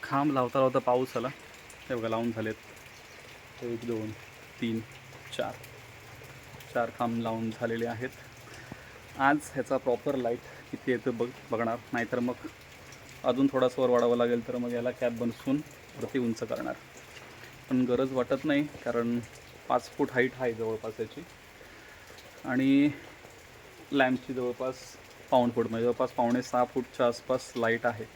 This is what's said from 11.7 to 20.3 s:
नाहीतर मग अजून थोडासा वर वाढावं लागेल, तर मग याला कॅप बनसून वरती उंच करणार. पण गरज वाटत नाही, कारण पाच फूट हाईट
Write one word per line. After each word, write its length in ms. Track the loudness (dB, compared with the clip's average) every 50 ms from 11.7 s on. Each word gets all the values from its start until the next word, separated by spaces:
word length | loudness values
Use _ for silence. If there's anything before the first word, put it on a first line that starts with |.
| -2 -4 -6 -6 -2
नाहीतर 260 | -2 -2 0 0 -2
मग 280 | 0 -2 -4 -6 -10 -14 -16 -16 -20 -20 -20 -20 -18 -18 -18 -18 -18 -20 -18 -4 0
अजून 220 | 0 4 4 4 4 6
थोडासा 280 | 4 4 4 4 4 4
वर 80 | 6
वाढावं 260 | 6 6 6 6 6
लागेल, 300 | 6 4 4 4 0 0 -2
तर 80 | -4
मग 160 | -4 -2 -2 -2
याला 180 | -2 -2 -2
कॅप 220 | -2 0 0 0 0 0
बनसून 420 | -2 -2 -4 -4 -2 0 0 0 -2 -6 -16 -20 -20 -18 -10
वरती 220 | -10 -10 -4 -2 0
उंच 220 | 0 0 0 -2
करणार. 340 | -4 -4 -4 -4 -4 -6 -8 -8 -12 -20 -20 -20 -20 -18 -20 -20 -18 -18 -20 -18 -18 -18 -20 -20 -4 0
पण 160 | 2 2 4
गरज 280 | 4 4 2 2 2 2
वाटत 320 | 0 2 2 0 0 2
नाही, 220 | 2 2 2 2 0 -6 -8 -6
कारण 340 | -2 0 0 2 2 0 0 -2 -4 -14 -20 -20 -20 -20 -20 -2 0
पाच 200 | 0 0 0 -2 -2
फूट 140 | 0 0 2 4
हाईट 200 | 2 2 2